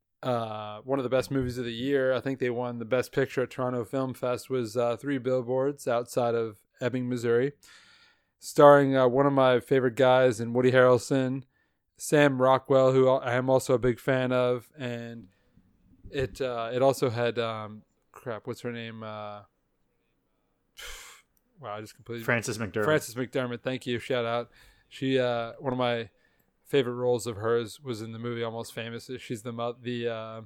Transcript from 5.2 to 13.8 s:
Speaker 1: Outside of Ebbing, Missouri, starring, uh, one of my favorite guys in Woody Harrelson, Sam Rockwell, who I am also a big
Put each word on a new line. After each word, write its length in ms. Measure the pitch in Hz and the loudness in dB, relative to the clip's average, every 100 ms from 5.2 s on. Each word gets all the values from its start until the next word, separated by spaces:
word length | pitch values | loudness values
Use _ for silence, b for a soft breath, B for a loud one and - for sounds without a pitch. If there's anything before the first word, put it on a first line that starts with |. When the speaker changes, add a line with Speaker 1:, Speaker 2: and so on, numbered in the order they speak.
| 123 127 120 131 139 143 - | 0 -2 0 0 0 -2 -2
Speaker 1:
Outside 460 | 117 123 - 120 | -2 -2 -2 0
of 240 | 117 113 104 _ _ | 0 -2 -8 _ _
Ebbing, 280 | 123 127 123 | -4 -2 -4
Missouri, 440 | 123 120 117 139 - b b b b b b b b | -2 2 2 0 -4 b b b b b b b b
starring, 580 | - - 143 143 139 135 | -4 8 10 10 6 4
uh, 120 | 127 | 4
one 180 | 127 139 | 4 2
of 60 | |
my 280 | 139 131 127 | 4 4 4
favorite 360 | - 135 127 113 | 2 2 2 4
guys 440 | 127 127 131 113 | 4 6 4 2
in 120 | 117 | -2
Woody 200 | 120 127 | 2 4
Harrelson, 680 | 127 127 123 - 135 131 135 - _ _ _ _ _ | 6 6 4 2 -2 -2 -4 -10 _ _ _ _ _
Sam 440 | - 151 143 131 | 0 4 4 4
Rockwell, 520 | 131 131 - 135 131 | 4 2 4 4 6
who 160 | 131 131 | 6 4
I 260 | 131 131 | 2 0
am 140 | 123 127 | -2 2
also 240 | 131 - | 2 2
a 40 | |
big 200 | 127 | 2